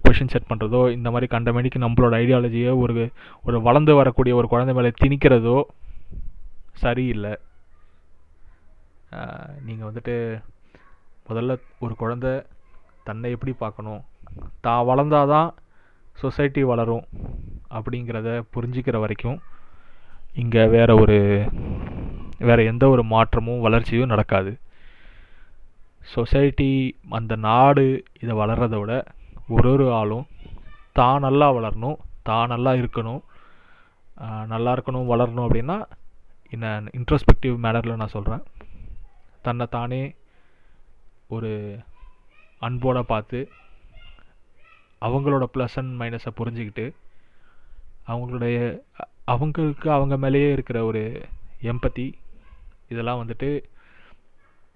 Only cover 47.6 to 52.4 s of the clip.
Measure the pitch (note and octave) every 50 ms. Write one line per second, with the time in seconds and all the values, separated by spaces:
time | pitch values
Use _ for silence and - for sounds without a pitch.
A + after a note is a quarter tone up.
47.6 | - - - - - - - - - - A#2 A#2+ B2 B2 B2 B2 A#2+ A#2+ A#2+ A#2+
48.6 | A#2+ A#2 - A#3 - _ _ - - - _ - - - B2 A#2+ D3 D#3 D3 E3
49.6 | D#3 D3+ C#3+ - - D#3 D3 C#3 C#3 C#3 C#3 C3+ C3+ C3 C3+ C#3 C#3+ D3 C#3+ C3
50.6 | B2 - - A2+ A2+ A2+ A2 A2 G#2+ A2+ A#2+ - - - - - - - - -
51.6 | - A#2 A#2+ A#2+ - B2 - B2 B2+ C#3+ - - - - - -